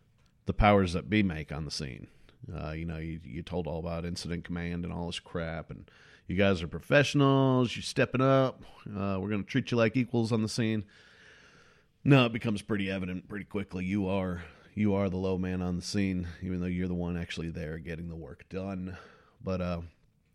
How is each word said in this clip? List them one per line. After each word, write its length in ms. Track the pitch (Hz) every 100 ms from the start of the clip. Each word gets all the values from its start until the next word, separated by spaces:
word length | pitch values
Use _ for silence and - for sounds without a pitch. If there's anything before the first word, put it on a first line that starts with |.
| _ _ _ _
the 80 | -
powers 400 | - 107 104 92
that 160 | 82 71
be 140 | 107
make 300 | 98 78 76
on 120 | 73
the 60 | 73
scene. 380 | - 71 52 50 - - _ -
Uh, 200 | 76 78
you 120 | 80
know, 120 | 82 80
you, 240 | 80 80
you're 220 | 85 73
told 240 | - 87 80
all 100 | 82
about 260 | 82 85
incident 400 | 87 87 82 87
command 400 | - 87 85 87
and 80 | 87
all 140 | 85 85
this 140 | -
crap, 500 | - 87 82 80 78
and 180 | - - - - - -
you 80 |
guys 260 | 87 98 90
are 40 | 85
professionals, 1080 | 82 - 143 139 143 139 139 135 127 123 107
you're 80 |
stepping 360 | - - 120 127
up, 440 | 135 135 131 - - - -
uh, 300 | 101 98 95
we're 100 | 98
gonna 140 | 107
treat 260 | 90 135 117
you 60 | 120
like 200 | 113 131
equals 360 | 120 120 110
on 100 | 117
the 60 | 107
scene. 360 | - 110 110 - - - - - - - - - _ _ _
No, 240 | - 139 120
it 60 |
becomes 280 | 113 120 101
pretty 300 | - 104 95
evident 380 | 95 90 92 -
pretty 160 | 104
quickly. 400 | 90 104 95 92
You 240 | 92 101 92
are, 340 | 98 92 85 82 - -
you 200 | 101 104
are 140 | 98 98
the 80 | 92
low 220 | 95 92
man 240 | 92 92
on 140 | 90 87
the 60 |
scene, 440 | 85 104 98 90 87 82
even 180 | 92 90
though 60 | 90
you're 220 | 90 92
the 60 |
one 220 | 90 87 87
actually 340 | 85 - 82
there 280 | 82 76 80
getting 300 | 85 80 85
the 80 | 82
work 320 | 71 - -
done. 480 | 92 98 95 92 87 - - _ _
But, 160 | 95 92
uh, 220 | 87 85 85 - _ _ _